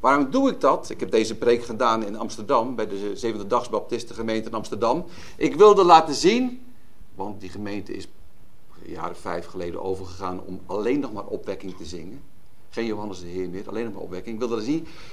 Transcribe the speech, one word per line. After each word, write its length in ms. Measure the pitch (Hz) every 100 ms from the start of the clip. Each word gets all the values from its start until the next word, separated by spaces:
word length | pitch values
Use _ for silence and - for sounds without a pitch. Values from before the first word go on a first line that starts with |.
Waarom 300 | 135 143 135
doe 200 | 214 269
ik 100 | -
dat? 300 | 135 156 -
Ik 100 | -
heb 100 | -
deze 240 | 110 110
preek 300 | 110 123 120
gedaan 400 | - 110 120 113
in 120 | 104 107
Amsterdam, 580 | 110 - 107 131 117
bij 120 | 120 107
de 300 | 98 104 98
Zevende 300 | 117 104 101
Dags 220 | 120 -
Baptistengemeente 800 | 107 - 117 - - 113 110 110
in 60 |
Amsterdam. 500 | 110 107 107 113 139 180 - - -
Ik 180 | -
wilde 300 | 143 208 196
laten 300 | 180 165 160
zien, 480 | 135 165 233 254 247 - - - - -
want 260 | - 98 98
die 80 | 95
gemeente 440 | 98 104 101 98
is 160 | - - - - - - - - -
een 60 | -
jaar 200 | 87 85
of 80 | 87
vijf 280 | - 87 85
geleden 360 | 92 87 85
overgegaan 580 | 90 92 92 90 95 90 101
om 140 | 92 -
alleen 340 | 95 107 135
nog 120 | 135
maar 140 | 104 101
opwekking 500 | 104 - 95 98 90
te 80 |
zingen. 380 | 80 85 82 127 - - - - -
Geen 160 | - 117
Johannes 340 | 104 104 90
de 60 | 87
Heer 220 | 90 90
meer, 200 | 90 104
alleen 160 | 107
nog 80 | 117
maar 100 | 98
opwekking. 320 | - 90 110
Ik 60 | 110
wilde 140 | 123
laten 180 | 113 110
zien, 140 | 156 165 - -